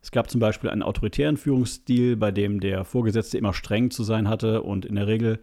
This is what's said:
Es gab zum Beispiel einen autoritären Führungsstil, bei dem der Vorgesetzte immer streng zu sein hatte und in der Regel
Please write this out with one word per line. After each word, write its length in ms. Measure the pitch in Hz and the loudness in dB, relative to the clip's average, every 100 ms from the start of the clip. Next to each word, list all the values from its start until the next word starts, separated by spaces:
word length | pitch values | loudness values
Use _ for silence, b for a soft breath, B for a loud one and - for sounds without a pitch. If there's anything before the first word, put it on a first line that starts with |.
Es 80 | - | -2
gab 180 | 123 - | -2 0
zum 100 | 123 | 2
Beispiel 300 | 107 107 - | 0 0 -4
einen 140 | 104 | -2
autoritären 540 | - 110 107 - 147 147 | -2 -2 -2 0 0 0
Führungsstil, 760 | 143 131 120 - - 123 123 | 2 2 0 -4 0 4 4
bei 140 | 117 104 | 2 0
dem 300 | 98 101 101 | 2 0 0
der 260 | 95 95 | -2 -2
Vorgesetzte 540 | 95 127 113 110 101 113 | -2 0 2 0 -2 -2
immer 160 | 107 | -2
streng 340 | 92 - 104 123 | -2 -2 0 0
zu 140 | - | 0
sein 240 | 107 110 104 | -2 0 0
hatte 340 | 110 113 110 | 0 0 0
und 240 | - 98 | -2 -6
in 80 | 92 | -4
der 140 | 101 101 | -2 0
Regel 320 | 113 113 110 | 2 0 -2